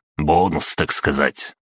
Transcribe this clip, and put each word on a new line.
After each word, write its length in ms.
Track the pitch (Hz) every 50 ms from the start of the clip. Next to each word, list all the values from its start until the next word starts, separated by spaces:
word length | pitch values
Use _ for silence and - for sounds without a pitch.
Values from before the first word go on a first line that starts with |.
| _ _ _
Бонус, 580 | - 76 73 - 85 92 92 78 73 - - -
так 160 | - 80 -
сказать. 640 | - - - 69 69 69 71 65 - - - - - _